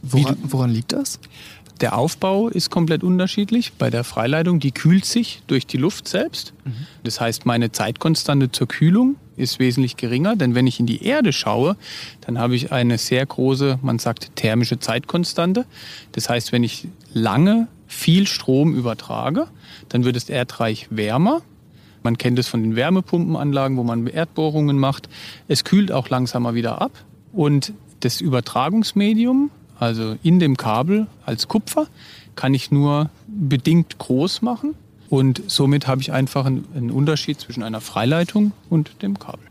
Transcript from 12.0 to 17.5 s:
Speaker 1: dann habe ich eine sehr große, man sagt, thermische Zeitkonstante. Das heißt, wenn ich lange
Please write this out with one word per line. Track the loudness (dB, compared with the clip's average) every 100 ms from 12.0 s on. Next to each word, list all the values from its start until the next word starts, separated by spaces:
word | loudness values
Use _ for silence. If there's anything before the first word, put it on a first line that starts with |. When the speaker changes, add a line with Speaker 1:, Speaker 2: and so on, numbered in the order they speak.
| -16 -16
Speaker 1:
dann | -8 -2
habe | 0
ich | 0 0
eine | 0 2 0
sehr | 0 0
große, | -2 -2 0 2 0 0
man | -2 -2
sagt, | -2 -6 -8 -4
thermische | 0 0 0 -2
Zeitkonstante. | -4 -4 -2 -2 -2 -2 0 0 -4 -12 -20 -20 -12
Das | -8 -2
heißt, | -4 0
wenn | 0
ich | 0 -2 -14 -18 -8
lange | -2 0 4 4